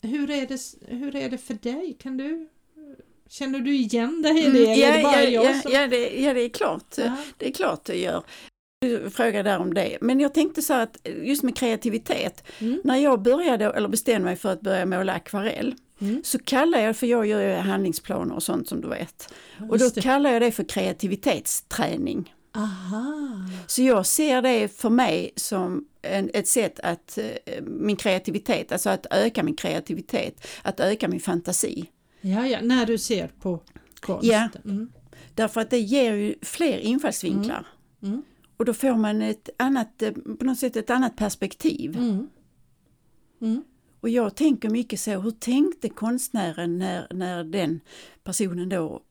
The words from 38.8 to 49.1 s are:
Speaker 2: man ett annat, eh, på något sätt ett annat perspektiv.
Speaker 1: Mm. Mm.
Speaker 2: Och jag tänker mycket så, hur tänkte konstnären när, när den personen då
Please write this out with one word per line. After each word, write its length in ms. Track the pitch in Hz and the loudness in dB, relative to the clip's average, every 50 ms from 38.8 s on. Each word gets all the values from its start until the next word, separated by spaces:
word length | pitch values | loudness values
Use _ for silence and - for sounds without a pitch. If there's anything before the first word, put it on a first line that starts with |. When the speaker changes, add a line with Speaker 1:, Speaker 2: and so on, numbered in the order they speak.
| - 269 247 | 0 2 2
Speaker 2:
man 260 | 226 214 214 214 214 214 | 4 2 2 0 0 0
ett 260 | 220 214 - _ - - | -2 -4 -6 _ -20 -4
annat, 460 | _ 247 262 277 254 226 226 _ _ 220 | _ 0 2 2 2 0 -4 _ _ -4
eh, 100 | 214 214 | -4 -4
på 320 | - - - 220 - - | -6 -10 -10 -8 -2 0
något 140 | 262 262 - | 0 0 0
sätt 180 | - 254 - | -2 -2 -2
ett 140 | 220 214 - | -2 -2 0
annat 260 | 240 254 262 233 - | 2 2 2 0 0
perspektiv. 800 | - 214 202 - - - 190 - _ - 311 - - - - 320 | -2 -2 -2 -2 -4 -6 -6 -6 _ -2 -2 -2 0 -6 -6 -4
Speaker 1:
Mm. 320 | 240 247 240 208 190 247 302 _ _ _ _ _ _ _ _ _ _ _ _ _ _ _ _ _ _ _ _ _ _ | -2 -2 0 0 -2 -4 -6 _ _ _ _ _ _ _ _ _ _ _ _ _ _ _ _ _ _ _ _ _ _
Mm. 220 | 233 220 220 262 320 _ _ _ _ _ _ _ | -2 -2 -2 -2 -4 _ _ _ _ _ _ _
Speaker 2:
Och 80 | - 233 | -4 0
jag 260 | 233 247 233 208 202 | 2 2 0 0 0
tänker 340 | - 302 311 277 - - 220 | 2 2 2 2 2 0 -2
mycket 300 | 214 233 240 - 226 - | 0 0 -2 -4 -6 -6
så, 100 | - 214 | -4 -4
hur 200 | 208 196 190 226 | -4 -2 -2 -4
tänkte 580 | 226 - - 233 247 269 294 392 339 _ - 220 | -6 -4 -2 0 2 4 4 2 0 _ -6 -8
konstnären 880 | - - 214 226 240 247 - - - 226 190 170 160 - 170 170 170 180 | -6 -4 -2 -2 -2 -2 -4 -4 -4 -2 -2 -2 -4 -4 -4 -2 -2 -2
när, 280 | 185 190 180 180 - - - | -2 -4 -4 -6 -8 -8 -6
när 300 | 180 185 180 180 175 170 | -6 -4 -4 -4 -6 -8
den 360 | 160 165 202 180 151 165 160 _ _ - - - - - _ _ | -4 -4 -2 -2 -2 -2 -4 _ _ -20 -20 -20 -20 -20 _ _
personen 440 | - 185 - 220 190 175 175 175 185 | -8 -4 -2 -2 -2 -2 -4 -4 -2
då 340 | 196 180 165 151 - - _ _ | -2 -2 -4 -4 -8 -12 _ _